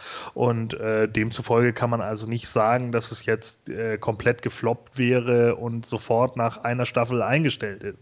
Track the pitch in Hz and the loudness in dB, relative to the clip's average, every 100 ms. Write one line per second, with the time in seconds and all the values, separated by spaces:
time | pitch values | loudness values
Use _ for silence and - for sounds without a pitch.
0 | - - - - 123 117 113 - 110 110 | -12 -12 -10 0 2 2 -2 -4 0 2
1 | 110 110 113 - - 117 120 117 120 117 | 2 2 -2 -2 0 4 4 2 0 0
2 | 101 107 110 117 - 117 110 123 123 117 | -2 -6 -4 -6 -2 2 4 2 2 -2
3 | - 107 - 113 - - - - 113 107 | -2 -6 -2 -2 -2 -14 -12 -6 -4 -4
4 | - 104 120 123 113 - 113 - - 131 | -2 0 2 0 -2 -2 -2 -2 -6 0
5 | 123 127 120 120 117 101 117 117 113 113 | 2 2 4 4 4 2 -4 -6 -6 -6
6 | - 117 123 - 117 110 120 123 120 123 | 0 2 2 2 -2 -2 -4 -2 0 0
7 | 117 120 104 139 156 - 107 101 101 - | 0 0 2 2 2 0 -6 -8 -10 -10